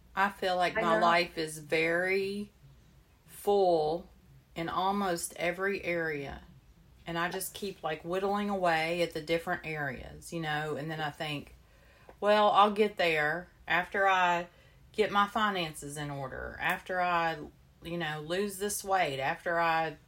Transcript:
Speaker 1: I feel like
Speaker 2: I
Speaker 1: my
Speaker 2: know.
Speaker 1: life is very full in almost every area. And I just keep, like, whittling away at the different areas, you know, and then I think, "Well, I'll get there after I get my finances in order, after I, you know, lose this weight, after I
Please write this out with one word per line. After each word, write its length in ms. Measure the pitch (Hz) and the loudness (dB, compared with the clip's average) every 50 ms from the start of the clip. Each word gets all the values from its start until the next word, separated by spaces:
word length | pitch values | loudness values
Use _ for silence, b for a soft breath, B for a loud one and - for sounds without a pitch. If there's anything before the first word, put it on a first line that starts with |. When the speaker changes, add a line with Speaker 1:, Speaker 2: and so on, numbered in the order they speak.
| - - - | -20 -8 -2
Speaker 1:
I 140 | 190 196 202 | 0 0 0
feel 260 | - - 202 185 180 180 | 0 -2 -2 0 2 2
like 200 | 180 170 160 - | 2 2 2 0
Speaker 2:
I 40 | |
Speaker 1:
my 140 | 175 170 165 | 2 2 4
Speaker 2:
know. 60 | 165 175 | 6 6
Speaker 1:
life 320 | 170 170 175 175 170 - 165 | 6 6 6 4 0 -2 -6
is 200 | 160 156 156 156 | -6 -6 -6 -10
very 920 | 147 147 165 160 160 165 170 175 185 185 190 196 196 196 202 208 208 - _ _ - - - - - - - - _ _ _ _ _ | -4 -2 0 2 2 2 2 2 2 2 0 0 0 -2 -4 -6 -8 -10 _ _ -20 -20 -20 -20 -20 -20 -20 -20 _ _ _ _ _
full 840 | - - - - 202 202 202 190 180 170 156 151 151 160 180 196 - - - - - - - _ _ - | -20 -20 -4 0 2 4 6 6 6 4 4 2 0 -2 -4 -6 -12 -20 -20 -20 -20 -20 -20 _ _ -8
in 140 | 165 165 160 | -6 -6 -2
almost 640 | - 170 185 190 196 202 202 185 170 170 - - - - | -2 0 2 2 2 2 2 0 0 -2 -4 -8 -6 -4
every 460 | 165 175 175 185 190 196 202 - - | -4 -4 -2 -2 -2 -2 -2 -2 -2
area. 580 | 170 175 170 165 160 151 143 139 135 - - - - - - - - - - - - - - - | -2 -2 -2 -2 -2 -4 -4 -6 -8 -12 -14 -16 -20 -20 -20 -20 -20 -20 -20 -20 -20 -20 -16 -10
And 120 | - 165 170 | -6 -4 -2
I 120 | 170 175 | -2 -2
just 240 | 180 190 185 - - | -2 -4 -6 -8 -8
keep, 300 | - 208 190 185 - - | -8 -8 -8 -8 -6 -6
like, 200 | 160 156 151 - | -6 -6 -4 -4
whittling 440 | 170 175 190 190 196 202 208 202 202 | -4 -2 -2 0 0 0 0 0 -2
away 520 | 202 190 180 175 165 160 160 165 175 175 | -2 2 2 2 2 2 2 0 0 0
at 120 | 170 165 - | -2 -2 -2
the 80 | 165 | -8
different 400 | 151 156 165 165 165 180 175 147 - | -2 -2 -2 -2 0 -2 -6 -4 -6
areas, 680 | 160 156 151 143 135 123 - - - 147 151 - - | -8 -6 -4 -6 -6 -6 -8 -12 -14 -16 -16 -14 -10
you 80 | 175 165 | -8 -6
know, 360 | 160 156 151 151 156 156 143 127 | -4 -4 -4 -4 -4 -4 -6 -6
and 120 | 147 160 | -6 -6
then 120 | 160 156 | -6 -6
I 80 | 156 - | -6 -6
think, 440 | 180 - 165 151 147 143 - - - - b b b b b b b b b b b - | -6 -6 -6 -6 -6 -8 -8 -12 -20 -20 b b b b b b b b b b b -2
"Well, 280 | 202 208 208 214 208 208 | 4 4 6 6 6 6
I'll 200 | 160 185 202 214 | 8 8 6 6
get 240 | 202 208 214 208 208 - | 6 4 2 2 2 0
there 520 | 180 170 160 151 151 151 160 175 180 - - - - - | 0 2 2 2 2 0 0 -2 -6 -10 -18 -20 -6 -2
after 400 | 165 175 180 - - 202 196 196 | 0 0 0 -2 0 2 4 4
I 400 | 190 185 180 175 175 170 175 b b b b b b b b - - | 4 4 4 4 2 0 -2 b b b b b b b b -8 0
get 180 | - 208 - | 0 0 2
my 160 | 202 202 202 202 | 4 2 2 2
finances 720 | - 226 214 208 196 180 165 156 151 - 147 143 143 151 | 2 0 0 2 2 0 -2 -4 -6 -10 -12 -10 -8 -8
in 120 | 147 143 | -6 -6
order, 480 | 143 139 135 131 131 127 123 117 - - | -6 -8 -8 -8 -8 -8 -10 -10 -8 -4
after 400 | 135 160 185 185 - - 185 180 | -2 -2 -2 -4 -4 -6 -2 -2
I, 340 | 180 180 175 170 165 165 160 151 147 147 - _ _ _ _ _ - | 0 0 2 2 0 0 -2 -4 -8 -14 -16 _ _ _ _ _ -12
you 140 | 170 170 175 | -8 -6 -4
know, 240 | 165 151 156 156 151 | -4 -4 -6 -6 -6
lose 320 | 156 175 190 208 202 190 185 | -4 -2 -2 -2 -4 -4 -4
this 280 | 202 208 202 - - | -4 -4 -4 -6 -2
weight, 340 | 196 190 185 175 147 139 135 | 0 2 2 2 2 0 -2
after 400 | 131 147 170 - - 180 170 170 | -2 -2 -4 -2 -4 -2 0 2
I 380 | 170 165 165 160 160 160 151 - - | 2 2 2 2 0 -2 -4 -10 -16